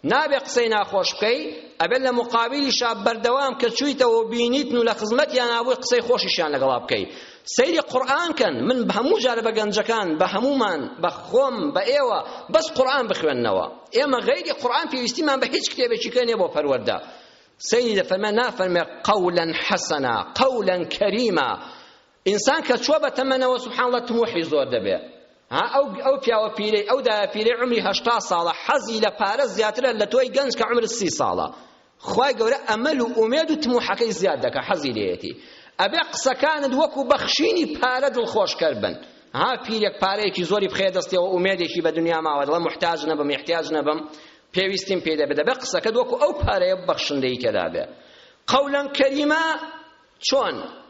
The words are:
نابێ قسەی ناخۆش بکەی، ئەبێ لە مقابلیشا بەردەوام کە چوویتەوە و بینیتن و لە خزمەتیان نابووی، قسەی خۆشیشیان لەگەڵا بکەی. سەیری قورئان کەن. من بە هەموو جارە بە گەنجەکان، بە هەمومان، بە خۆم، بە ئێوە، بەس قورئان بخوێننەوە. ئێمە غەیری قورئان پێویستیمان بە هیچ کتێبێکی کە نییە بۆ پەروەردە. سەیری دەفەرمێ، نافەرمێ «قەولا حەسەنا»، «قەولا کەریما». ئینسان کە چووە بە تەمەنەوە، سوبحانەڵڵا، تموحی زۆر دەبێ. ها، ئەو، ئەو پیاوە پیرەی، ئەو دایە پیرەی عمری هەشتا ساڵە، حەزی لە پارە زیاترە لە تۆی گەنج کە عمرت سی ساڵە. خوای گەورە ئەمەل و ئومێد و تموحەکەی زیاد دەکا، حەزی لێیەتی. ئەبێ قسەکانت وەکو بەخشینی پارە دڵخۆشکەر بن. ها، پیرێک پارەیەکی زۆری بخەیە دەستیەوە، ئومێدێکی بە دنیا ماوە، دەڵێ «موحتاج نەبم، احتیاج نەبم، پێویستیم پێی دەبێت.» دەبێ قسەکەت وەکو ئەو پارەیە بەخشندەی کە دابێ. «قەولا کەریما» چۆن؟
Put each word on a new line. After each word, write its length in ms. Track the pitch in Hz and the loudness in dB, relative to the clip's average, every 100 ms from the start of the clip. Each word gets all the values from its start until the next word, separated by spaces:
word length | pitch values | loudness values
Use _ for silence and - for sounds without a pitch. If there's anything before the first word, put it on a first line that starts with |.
نابێ 360 | 139 247 302 277 269 | 2 0 2 -2 0
قسەی 240 | 240 233 | 0 2
ناخۆش 400 | 214 196 196 175 - | 0 0 0 0 0
بکەی، 240 | 214 262 311 - - - | 0 0 -4 -12 -18 -4
ئەبێ 160 | 170 254 262 | 0 2 2
لە 60 | 240 | 0
مقابلیشا 720 | 233 226 233 277 277 - 240 214 220 | 0 0 0 0 0 0 0 0 -2
بەردەوام 480 | 226 233 262 277 262 | 0 0 0 0 0
کە 60 | 240 233 | -2 0
چوویتەوە 380 | 285 277 247 226 | -2 2 4 4
و 80 | 220 | 2
بینیتن 460 | 240 240 262 294 240 | 0 2 2 0 2
و 60 | 233 | 2
لە 40 | 208 | 0
خزمەتیان 500 | 214 240 285 254 240 | 0 0 2 0 0
نابووی، 220 | 233 233 247 | 0 0 -2
قسەی 260 | - 247 233 | 2 0 2
خۆشیشیان 420 | 240 180 - 156 143 | 0 0 -2 0 2
لەگەڵا 220 | 135 123 | 2 0
بکەی. 220 | - 113 92 - - - - - | -2 -4 -4 -10 -20 -18 -4 0
سەیری 260 | 277 330 - | 2 2 0
قورئان 400 | 254 262 285 339 320 | -2 0 0 0 0
کەن. 160 | 214 127 147 | 0 2 0
من 200 | 254 220 | 0 0
بە 60 | 196 | 0
هەموو 220 | 262 427 | 2 2
جارە 180 | 247 233 226 | 2 0 0
بە 40 | 214 | 0
گەنجەکان، 500 | 214 202 202 226 185 156 | 0 0 0 0 0 0
بە 80 | 185 | 0
هەمومان، 480 | 196 254 277 214 160 113 - | 2 0 2 0 0 -6 2
بە 60 | 170 - - | 0 0 0
خۆم، 320 | 240 277 226 151 180 | 2 2 0 0 0
بە 60 | 202 | 2
ئێوە، 280 | 285 254 185 - - - | 2 2 0 -4 -12 0
بەس 140 | 320 - - | 0 2 0
قورئان 280 | 262 277 226 | 2 2 0
بخوێننەوە. 560 | 170 156 127 117 95 85 - - 220 | 0 0 2 0 0 -2 -8 -2 0
ئێمە 240 | 285 247 202 | 2 0 2
غەیری 260 | 320 330 262 | 0 -2 -4
قورئان 260 | 240 262 330 | 0 0 0
پێویستیمان 460 | 262 240 - 302 269 | -2 -4 0 0 2
بە 60 | 240 | 0
هیچ 120 | 320 - | -2 -4
کتێبێکی 380 | - 240 226 240 247 | -2 0 0 0 0
کە 60 | 240 | 0
نییە 100 | 220 | 2
بۆ 60 | 175 151 | 0 0
پەروەردە. 420 | 147 127 113 90 - - - - _ _ - | 0 0 0 -4 -6 -20 -20 -20 _ _ 0
سەیری 260 | 233 247 202 | 2 4 0
دەفەرمێ، 320 | 180 185 214 214 | 0 0 0 0
نافەرمێ 440 | 247 - 185 175 - - - | 0 -2 0 0 0 -4 0
«قەولا 380 | 208 180 175 165 165 - | 2 2 2 0 -4 -2
حەسەنا»، 520 | 190 - 151 131 110 90 - | -2 0 -2 0 0 -2 2
«قەولا 380 | 269 247 190 180 165 - | 2 2 0 0 -4 0
کەریما». 540 | 208 202 233 170 127 101 - - - - _ _ - | 0 2 2 2 0 -4 -8 -18 -20 -20 _ _ -2
ئینسان 360 | 202 202 311 311 | 2 2 0 2
کە 80 | 240 | 0
چووە 160 | 247 302 | 2 2
بە 60 | 294 - | 2 -2
تەمەنەوە، 400 | 262 262 254 247 | 0 2 2 0
سوبحانەڵڵا، 380 | 226 - 247 247 247 | -4 -2 0 0 0
تموحی 360 | 233 226 170 160 | 0 0 0 0
زۆر 160 | 147 131 120 | 0 2 0
دەبێ. 220 | 98 90 - - - _ _ | 0 -2 -4 -20 -20 _ _
ها، 140 | 131 - | -2 0
ئەو، 120 | 269 277 - 269 | 2 0 -2 0
ئەو 100 | 269 | 0
پیاوە 260 | - 226 214 - | 2 2 0 -2
پیرەی، 280 | 208 214 208 | 0 0 2
ئەو 100 | 262 233 | 0 2
دایە 200 | 214 202 | 0 0
پیرەی 220 | 208 220 233 | 0 0 2
عمری 200 | 247 233 190 | 0 0 0
هەشتا 280 | 196 233 233 - | 0 0 0 0
ساڵە، 240 | 175 170 - - | 0 0 -2 0
حەزی 340 | 277 214 220 214 | 0 0 0 0
لە 60 | 202 | 2
پارە 260 | 202 226 262 190 | -2 0 0 0
زیاترە 360 | 214 220 254 220 | 0 2 0 0
لە 40 | 208 | 2
تۆی 160 | 233 254 208 | 2 2 0
گەنج 180 | 277 233 | 0 0
کە 60 | 214 | 0
عمرت 200 | 233 226 - | 0 0 -2
سی 100 | 185 120 | -4 0
ساڵە. 280 | 120 90 78 - - - _ _ | 0 0 -4 -8 -20 -20 _ _
خوای 360 | - 202 277 226 | -2 2 2 2
گەورە 200 | 226 269 - | 0 0 0
ئەمەل 300 | 214 262 294 | 0 0 0
و 60 | 233 220 | 0 2
ئومێد 320 | 220 277 320 | 2 2 0
و 40 | 302 | 0
تموحەکەی 480 | 233 240 - 190 226 | 0 0 0 -2 -2
زیاد 280 | 180 185 139 120 | 0 0 0 -2
دەکا، 160 | 131 123 | -2 -2
حەزی 220 | 180 143 110 | -2 -2 -2
لێیەتی. 360 | 98 87 87 - - - - - | -4 -4 -8 -12 -18 -20 -18 -2
ئەبێ 200 | 196 320 - | 0 0 -2
قسەکانت 600 | - 262 254 294 302 277 254 | -2 -2 2 0 0 0 0
وەکو 220 | 302 277 254 | 0 0 0
بەخشینی 540 | 285 - - 330 370 302 - | 0 2 0 2 2 -2 0
پارە 320 | 254 254 277 240 | 0 2 0 0
دڵخۆشکەر 580 | 226 214 190 - 160 120 | -2 0 0 0 0 0
بن. 140 | 101 80 - - _ | -4 -4 -14 -20 _
ها، 180 | 123 202 247 - | -2 0 0 -2
پیرێک 300 | 220 208 - | 0 0 0
پارەیەکی 400 | 196 202 208 175 170 | -2 0 -2 -2 0
زۆری 200 | 202 190 | 0 0
بخەیە 200 | 196 196 180 | 0 0 0
دەستیەوە، 300 | 180 185 180 | 0 0 2
ئومێدێکی 480 | 180 185 190 165 175 160 | 2 2 0 -2 0 0
بە 60 | 156 | 0
دنیا 220 | 165 160 | 0 0
ماوە، 220 | 160 143 143 | 0 0 0
دەڵێ 120 | 165 165 | 0 -2
«موحتاج 320 | - 170 165 147 | -2 -2 -2 -2
نەبم، 200 | 151 143 139 | -2 -2 -2
احتیاج 300 | - 165 147 156 | -2 -2 0 -2
نەبم، 220 | 139 156 - - - - _ | 0 -2 -6 -16 -20 -20 _
پێویستیم 460 | 185 190 196 - 185 165 | -2 0 -2 -2 -2 0
پێی 120 | 151 | 0
دەبێت.» 180 | 143 147 | 0 2
دەبێ 140 | 165 254 | 0 0
قسەکەت 340 | - 175 220 220 | -2 -2 0 0
وەکو 160 | 240 247 | 0 2
ئەو 100 | 294 - | 0 2
پارەیە 320 | - 202 180 185 175 | 0 2 2 0 -2
بەخشندەی 500 | 151 - 143 131 127 | -2 -2 0 0 0
کە 80 | 123 104 | 0 0
دابێ. 280 | 85 82 - - - - - _ - | -2 -4 -8 -12 -20 -20 -20 _ 0
«قەولا 300 | 262 285 285 277 277 | 2 2 -2 -2 2
کەریما» 480 | 269 277 294 311 320 302 311 - - _ _ _ - | 2 2 0 2 0 -4 -8 -16 -20 _ _ _ 0
چۆن؟ 280 | 269 208 120 - - | 0 0 -4 -10 -16